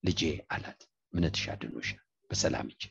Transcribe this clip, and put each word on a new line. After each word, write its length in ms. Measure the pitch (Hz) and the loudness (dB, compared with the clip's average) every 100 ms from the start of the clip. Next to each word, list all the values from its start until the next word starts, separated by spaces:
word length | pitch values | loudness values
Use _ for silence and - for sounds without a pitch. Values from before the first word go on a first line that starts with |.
«ልጄ» 160 | 92 85 82 73 - | 4 4 2 0 -2
አላት፣ 320 | 71 - - - _ _ | -4 -4 -14 -20 _ _
«እምነትሽ 360 | 85 82 - - | 2 4 2 -2
አድኖሻል፣ 520 | - - 58 - - _ _ _ | -4 -6 -6 -6 -6 _ _ _
በሰላም 380 | 101 - 64 - | 0 2 0 -4
ሂጂ።» 140 | - - | -8 -14